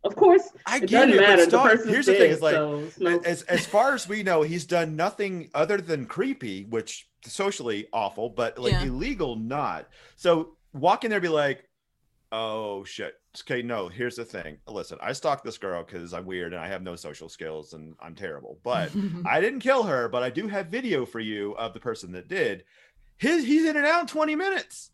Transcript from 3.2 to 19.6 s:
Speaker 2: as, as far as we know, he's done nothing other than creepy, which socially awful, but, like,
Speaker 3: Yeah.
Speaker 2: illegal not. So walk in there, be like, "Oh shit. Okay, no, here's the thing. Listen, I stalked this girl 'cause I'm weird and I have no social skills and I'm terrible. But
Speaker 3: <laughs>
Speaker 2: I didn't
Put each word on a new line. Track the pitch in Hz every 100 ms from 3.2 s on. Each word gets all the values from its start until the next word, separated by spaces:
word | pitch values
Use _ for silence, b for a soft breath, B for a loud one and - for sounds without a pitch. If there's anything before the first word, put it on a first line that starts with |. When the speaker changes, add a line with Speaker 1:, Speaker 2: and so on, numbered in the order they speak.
Speaker 2:
as, | 175 170
as | - 175 -
far | 202 254
as | 262 170
we | 214
know, | 190 165
he's | 156 175 151
done | 175 165 156
nothing | 180 202 202 180 160
other | 143 160 202
than | 165 151 117
creepy, | - 262 269 117 95
which | 101 113 110 - - _
socially | - - 196 196 120 104 107
awful, | 113 101 - 117
but, | 117 113 120
like, | 123
Speaker 3:
Yeah. | 127 139
Speaker 2:
illegal | 123 226 247 147 113
not. | 113 143 123 82 - b b b
So | 175 165 165 _ _
walk | 139 160 226
in | 233
there, | 208
be | 175
like, | 156 143 131 _ _ _ _ _ _ _
"Oh | 110 113 110 107 98
shit. | 98 - 98 - _ -
Okay, | - 127
no, | 120 113 90
here's | 92 120 117
the |
thing. | 117 98 80 76 -
Listen, | 104 - 82
I | 90
stalked | 139 160 117
this | 123 110
girl | 98 87
'cause | 85 90 85
I'm | 87 92
weird | 92 85
and | 87
I | 85
have | 95
no | 92 87
social | 80 73 82
skills | - 80 78 76
and | 80 78 80
I'm | 82 85
terrible. | 95 73 - -
But | 120 117 -
Speaker 3:
<laughs> | 202 196 170 175
Speaker 2:
I | 143
didn't | 208 262